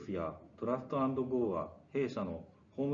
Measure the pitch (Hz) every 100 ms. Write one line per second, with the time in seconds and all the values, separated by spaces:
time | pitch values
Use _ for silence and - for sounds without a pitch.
0 | - 92 80 80 - - 110 131 127 143
1 | 131 131 127 127 117 87 73 - - 139
2 | 127 - 95 82 - - - - 139